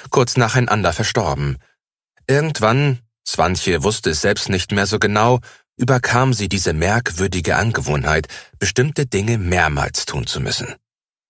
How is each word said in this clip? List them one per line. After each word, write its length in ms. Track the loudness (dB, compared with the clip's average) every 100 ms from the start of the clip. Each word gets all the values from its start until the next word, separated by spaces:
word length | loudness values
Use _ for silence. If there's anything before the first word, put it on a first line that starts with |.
| -2
kurz 260 | 0 2 2
nacheinander 560 | 2 2 2 2 0
verstorben. 640 | 0 -2 0 0 -2 -2 -4 _ _ _ _ _ _ 0
Irgendwann, 720 | 2 2 0 2 4 2 0 _ _
Swantje 600 | -8 0 0 2 0 0
wusste 260 | 0 0 -2
es 120 | 0
selbst 260 | 0 0 -2
nicht 240 | -2 -2
mehr 140 | -2 0
so 120 | 0
genau, 400 | 0 2 4 2 0 -20 _ -4
überkam 560 | 2 2 2 2 2
sie 160 | 0 0
diese 240 | -2 0
merkwürdige 840 | 0 2 0 -2 -4 -2 -2 0
Angewohnheit, 720 | 0 0 -2 -2 -2 0 0 -2 -12 -18 -6
bestimmte 480 | -4 0 0 0 -2
Dinge 320 | 0 0 0
mehrmals 680 | 0 2 2 0 -2 -4
tun 220 | -6 -6 -4
zu 140 | -4
müssen. 340 | -4 -4 -6 -12 _ _ _ _ _